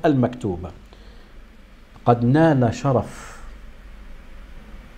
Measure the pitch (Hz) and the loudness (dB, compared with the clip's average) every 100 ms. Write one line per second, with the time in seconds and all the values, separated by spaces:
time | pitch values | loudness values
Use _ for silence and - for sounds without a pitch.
0 | 160 135 120 - 107 87 87 - - - | 2 4 2 0 -6 -4 -8 -14 -20 -20
1 | - - - - - - - - - - | -20 -20 -20 -20 -20 -20 -20 -20 -20 -4
2 | - 120 120 147 160 139 117 110 139 123 | 2 4 6 6 6 6 4 2 0 0
3 | - - - - - - - - - - | 0 -10 -16 -16 -16 -16 -18 -18 -18 -18
4 | - - - - - - - - - | -16 -16 -16 -16 -16 -16 -16 -18 -18